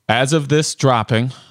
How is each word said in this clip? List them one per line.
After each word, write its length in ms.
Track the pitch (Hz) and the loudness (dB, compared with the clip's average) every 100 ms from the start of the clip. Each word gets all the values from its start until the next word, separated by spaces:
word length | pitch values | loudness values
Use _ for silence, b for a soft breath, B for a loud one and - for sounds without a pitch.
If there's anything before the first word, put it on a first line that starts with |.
| - | -2
as 280 | 117 135 | 0 0
of 160 | 160 139 | 0 0
this 240 | 151 151 | 0 -2
dropping, 580 | - 135 120 104 113 127 - B | -2 0 2 0 0 -2 -6 B